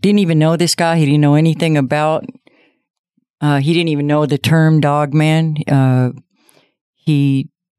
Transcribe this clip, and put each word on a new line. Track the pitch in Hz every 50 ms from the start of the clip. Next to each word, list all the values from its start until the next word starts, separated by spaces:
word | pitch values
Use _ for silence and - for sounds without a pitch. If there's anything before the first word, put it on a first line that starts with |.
didn't | - 196 208 208
even | 190 165 165 151
know | 156 160 170
this | 160 175 160 -
guy. | - 170 165 165 165
He | 151
didn't | 139 147 147
know | 147 143 147
anything | 151 160 165 151 147 165 160 156
about, | 147 135 127 147 151 151 156 160 156 - - - _ _ _ _ _ _ _ _ _ _ _ _ _ _ _ _ _ _ _ _ _
uh, | 147 147 143 139
he | 139 160
didn't | 165 175 170 165
even | 151 143 147
know | 147 147 151 151
the | 139 143 135
term | - - 160 160 160 156 160 151
dog | 147 143 143 147 151 139 139
man. | 156 151 156 156 160 160 160 151 151 - -
Uh, | 139 135 131 131 127 127 127 123 127 - - _ _ _ _ _ _ _ _ _ _ _ _ _ _
he | _ _ 156 151 143 143 139 135 135 135 - _ _ _ _ _